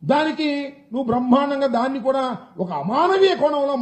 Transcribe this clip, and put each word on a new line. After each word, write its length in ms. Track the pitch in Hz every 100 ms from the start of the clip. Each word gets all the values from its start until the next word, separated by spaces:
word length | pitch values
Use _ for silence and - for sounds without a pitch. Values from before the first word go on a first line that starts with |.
దానికి 460 | 151 285 311 302 302 285 277 285 -
నువ్వు 160 | 233 254
బ్రహ్మాండంగా 580 | 240 247 254 285 277 277 233
దాన్ని 240 | 254 269 254
కూడా 180 | 269 262 226 - -
ఒక 80 | 180 151
అమానవీయ 520 | 151 254 349 381 381 339
కోణంలో 320 | 285 294 277 277